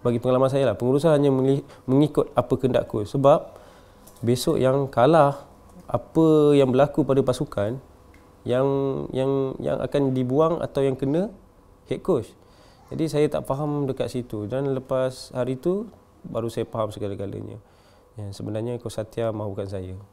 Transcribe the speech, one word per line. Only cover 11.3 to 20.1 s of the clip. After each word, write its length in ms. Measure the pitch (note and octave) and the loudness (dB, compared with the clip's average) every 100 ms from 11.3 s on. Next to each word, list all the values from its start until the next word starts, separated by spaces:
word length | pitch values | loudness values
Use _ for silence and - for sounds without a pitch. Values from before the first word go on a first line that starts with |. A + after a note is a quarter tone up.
| - - _ _ _ - | -8 -20 _ _ _ -10
head 160 | - | -8
coach. 240 | - D3+ A2 - - - - _ - | -2 -2 -2 -16 -20 -20 -20 _ -14
Jadi 120 | C3 D#3 | -6 -2
saya 180 | D3 D3 | 0 0
tak 220 | D3+ - | 0 -4
faham 400 | C3+ D3+ D3 C#3 | -4 -2 -2 -4
dekat 240 | C3 B2 | -4 -4
situ. 320 | B2+ A#2+ G#2+ G#2 | -4 -6 -8 -4
Dan 300 | B2+ C#3 C3 | -4 -2 -4
lepas 560 | B2+ C3 B2+ A#2+ - | -2 -2 -2 -6 -10
hari 240 | B2+ B2 C3 | -6 -4 -2
tu, 320 | F3 F#3+ A3+ - _ _ | -2 -4 -6 -16 _ _
baru 280 | - A#2+ A2+ | -10 -6 -4
saya 160 | - A#2 | -6 -6
faham 240 | A#2 G#2+ | -4 -4
segala-galanya. 640 | G#2 G#2 G2 G2 G#2 G#2 A2 _ _ _ _ _ - | -4 -8 -6 -8 -8 -12 -16 _ _ _ _ _ -14
Ya, 120 | G2+ | -12
sebenarnya 480 | G2 A2 G#2+ A#2 A#2+ | -10 -8 -6 -6 -6
Coach 160 | A#2 - | -8 -10
Satya 360 | G#2+ - A2+ | -10 -4 -4
mahukan 360 | G#2+ G#2 G2 G2 | -4 -6 -8 -8
saya. 280 | G2 F#2 F#2 G2+ | -8 -10 -14 -18